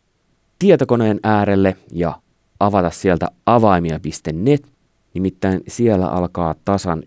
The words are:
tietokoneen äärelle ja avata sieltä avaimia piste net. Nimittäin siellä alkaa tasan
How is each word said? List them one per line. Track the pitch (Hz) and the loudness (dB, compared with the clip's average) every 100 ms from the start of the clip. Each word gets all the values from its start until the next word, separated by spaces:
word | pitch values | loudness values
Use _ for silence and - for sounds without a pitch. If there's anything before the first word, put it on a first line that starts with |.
| _ _ _ _ _ - | _ _ _ _ _ -2
tietokoneen | 196 151 131 120 110 104 | 2 4 4 0 0 0
äärelle | 107 104 101 98 98 92 - | 0 2 2 2 2 0 -6
ja | 85 82 71 _ _ _ - | -6 -4 -6 _ _ _ -2
avata | 101 101 87 | 0 2 0
sieltä | - 98 85 87 - - | -2 -2 0 -2 -6 0
avaimia | 120 110 90 82 78 | 2 4 2 0 -4
piste | 76 - - | -8 -10 -8
net. | 80 113 143 - _ _ _ _ | -4 0 0 -2 _ _ _ _
Nimittäin | 90 92 - 98 92 - | -6 -6 -4 -4 -4 -6
siellä | - 117 98 92 | -2 0 0 0
alkaa | 90 87 87 82 76 | -2 -4 -4 -4 -4
tasan | - 98 95 82 | -4 -4 -2 -6